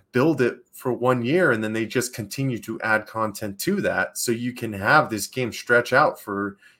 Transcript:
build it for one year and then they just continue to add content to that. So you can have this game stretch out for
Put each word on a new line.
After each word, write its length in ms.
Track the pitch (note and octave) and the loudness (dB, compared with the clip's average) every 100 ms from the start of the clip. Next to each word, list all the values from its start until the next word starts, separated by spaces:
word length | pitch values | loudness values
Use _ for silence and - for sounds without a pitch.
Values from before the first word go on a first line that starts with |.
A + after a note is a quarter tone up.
| _ | _
build 280 | B2 D3 C3+ | 2 4 4
it 180 | A#2+ - _ | 2 -2 _
for 200 | - C3 | -8 -4
one 300 | A2+ A#2+ B2+ | 0 2 2
year 300 | A#2 F3 E3+ | 2 2 2
and 100 | A2 | 2
then 100 | A2 | 0
they 120 | A2+ | -2
just 300 | G#2+ B2+ A#2 | -2 -2 -2
continue 440 | - G2+ - C3+ A2+ | -6 -8 -4 -2 -4
to 220 | G#2+ A2+ | -6 -6
add 260 | A2+ A2 A2 | 0 0 0
content 520 | A2 G#2+ G2+ G#2+ G2 | -4 -4 -4 -8 -6
to 200 | - G3 | -4 0
that. 360 | G#2 F2+ F#2+ - | 0 0 -2 -4
So 160 | - | -2
you 200 | A2+ B2 | -2 -4
can 200 | B2 A#2 | -6 -8
have 380 | G2 G#2 D3+ A#2+ | -2 4 4 4
this 160 | G#2+ - | -2 -6
game 260 | B2+ A#2+ | -4 -6
stretch 400 | - - A#2+ A#2+ | -4 2 2 4
out 280 | B2+ D3+ - | 4 4 0
for 360 | - G2 G2+ G2 _ _ | -6 -4 -4 -6 _ _